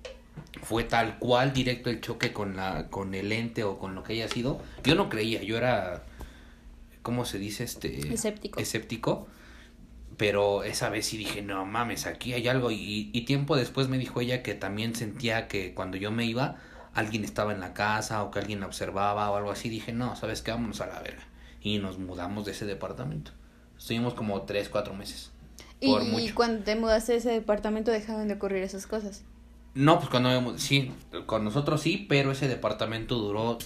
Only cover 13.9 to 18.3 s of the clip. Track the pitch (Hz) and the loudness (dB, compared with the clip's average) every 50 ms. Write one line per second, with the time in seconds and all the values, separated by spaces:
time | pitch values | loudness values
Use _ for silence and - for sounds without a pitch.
13.9 | 131 131 120 - - 123 123 120 127 123 - 107 98 - 95 95 101 107 113 113 | 2 0 0 -2 -2 -2 0 0 0 0 -2 -4 -4 -4 -4 -4 -2 -2 -2 -2
14.9 | 113 - 113 101 101 - 113 113 110 113 113 - 107 98 92 87 - - 92 92 | -2 -2 -4 -6 -4 -2 0 0 0 0 0 -2 -2 -4 -4 -4 -4 -6 -6 -4
15.9 | 92 95 98 107 110 117 117 113 113 123 139 151 - - - - - - - - | -4 -4 -2 -2 0 0 0 0 0 0 0 0 -2 -6 -14 -18 -18 -20 -18 -6
16.9 | - 110 110 107 113 107 101 92 - - 104 107 101 98 90 90 85 - 104 107 | -2 -2 0 0 0 -2 -2 -2 0 0 0 0 0 -2 -6 -6 -2 0 2 2
17.9 | 107 110 107 - 110 107 101 98 | 2 0 0 -2 -2 -2 -2 -2